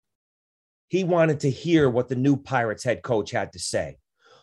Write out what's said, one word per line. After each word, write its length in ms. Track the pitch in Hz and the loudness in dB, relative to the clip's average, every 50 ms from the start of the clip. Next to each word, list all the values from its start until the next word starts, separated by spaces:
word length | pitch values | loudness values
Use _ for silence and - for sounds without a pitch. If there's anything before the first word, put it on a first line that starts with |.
| _ _ _ _ _ _ _ _ _ _ _ _ _ _ _ _ _ _ | _ _ _ _ _ _ _ _ _ _ _ _ _ _ _ _ _ _
He 160 | - 185 190 | -2 0 0
wanted 360 | 165 180 170 160 160 147 147 | 2 4 4 4 4 2 0
to 100 | - 139 | 0 -2
hear 380 | 120 - - 170 170 160 143 127 | -2 -2 0 2 4 4 4 4
what 200 | 113 123 123 - | 2 0 -2 -2
the 80 | 131 | -2
new 200 | 123 131 143 139 | 0 2 2 2
Pirates 460 | 139 - - 135 123 117 110 104 - - | 0 0 -2 -2 0 0 -2 -4 -4 -4
head 200 | 123 110 92 - | -4 -4 -4 -2
coach 280 | - 120 107 90 - | -2 -2 -2 -2 -2
had 220 | 120 110 98 - - | -4 -6 -6 -6 -8
to 60 | 90 | -12
say. 400 | - - - 101 80 71 69 - _ _ _ _ _ _ - - | -8 -6 -4 -4 -4 -6 -10 -18 _ _ _ _ _ _ -20 -20